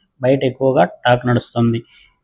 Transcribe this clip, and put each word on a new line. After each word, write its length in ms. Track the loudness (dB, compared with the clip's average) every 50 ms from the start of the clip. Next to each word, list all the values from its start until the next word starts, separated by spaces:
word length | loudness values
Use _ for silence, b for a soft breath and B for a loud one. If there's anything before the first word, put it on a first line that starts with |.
| _ _ _ -4
బయట 220 | 0 0 0 2 0
ఎక్కువగా 400 | -2 -2 -2 0 0 2 2 0
టాక్ 440 | 0 -2 -4 0 0 0 0 0 0
నడుస్తుంది. 560 | -2 0 -2 -4 -2 -2 0 0 0 -2 -6 b b b b b b b